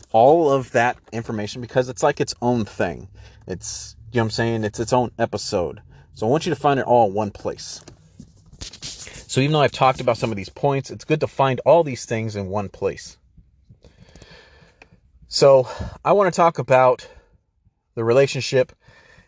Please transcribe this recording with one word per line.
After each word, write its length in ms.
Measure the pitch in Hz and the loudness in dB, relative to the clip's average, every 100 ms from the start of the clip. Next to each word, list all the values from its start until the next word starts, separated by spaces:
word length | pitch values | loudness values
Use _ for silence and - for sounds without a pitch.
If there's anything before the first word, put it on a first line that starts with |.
| - | -2
all 360 | 110 127 165 151 | 4 6 6 4
of 220 | 139 120 | 0 0
that 260 | 120 120 - _ | 0 0 -2 _
information 480 | 110 117 110 104 127 | -10 -8 -6 -6 -8
because 300 | 117 131 127 | -6 -2 -2
it's 140 | 123 | 0
like 180 | 147 147 | -2 0
its 120 | 143 - | -4 -4
own 220 | 120 123 | -2 -2
thing. 460 | 104 - 95 64 - - - - - | -2 -4 -6 -6 -14 -20 -20 -18 -12
It's, 500 | 90 - - - - - | -12 -10 -14 -16 -20 -6
you 60 | 120 | -2
know 40 | |
what 40 | 110 | -2
I'm 40 | |
saying? 320 | 113 117 113 | -2 -2 -2
It's 160 | 104 - | -4 -6
its 140 | 113 | 0
own 180 | 127 120 - | 0 0 -4
episode. 600 | 117 104 - 101 82 60 - - - | -4 -4 -4 -4 -4 -8 -20 -20 -20
So 120 | - 110 | -6 -2
I 40 | |
want 160 | 151 165 | -2 -2
you 80 | |
to 80 | 151 | -2
find 180 | 147 139 | 0 0
it 60 | - | 2
all 240 | 120 107 | 2 2
in 40 | |
one 180 | 98 104 | 0 -6
place. 520 | - 101 - - - - - _ _ - _ _ - - - - - - - - | -6 -10 -10 -12 -16 -20 -20 _ _ -20 _ _ -20 -20 -16 -16 -16 -18 -18 -6
So 140 | 131 | -2
even 100 | 143 | 0
though 100 | 156 | 2
I've 120 | 139 | 0
talked 260 | - 131 - | 2 0 0
about 160 | 123 113 | -2 -2
some 160 | 123 | -2
of 60 | 101 | -6
these 100 | 92 | -10
points, 420 | - 143 139 - | -6 -2 -2 -4
it's 140 | 104 | -10
good 160 | - 156 | -4 -4
to 80 | - | -2
find 320 | - 135 131 - | -2 -2 0 4
all 180 | 165 | 4
these 220 | 151 120 - | 2 -4 -6
things 320 | 113 113 104 | -6 -4 -6
in 100 | 95 | -6
one 220 | 101 98 | -6 -6
place. 480 | - 98 - - - _ _ _ _ _ - _ _ - - - - - _ _ _ _ _ _ _ - | -4 -6 -6 -12 -20 _ _ _ _ _ -20 _ _ -20 -20 -20 -20 -20 _ _ _ _ _ _ _ -8
So 400 | - 143 135 123 - - - 135 | 4 6 6 4 -6 -12 -6 0
I 80 | |
wanna 180 | 196 190 | 2 2
talk 280 | 160 170 165 | 4 2 2
about 460 | 127 127 127 123 - - _ _ _ _ _ _ _ - | 2 4 4 2 -4 -20 _ _ _ _ _ _ _ -6
the 100 | 113 | 2
relationship 680 | 123 139 135 - 135 127 _ _ - _ _ | 4 4 0 -2 0 -2 _ _ -20 _ _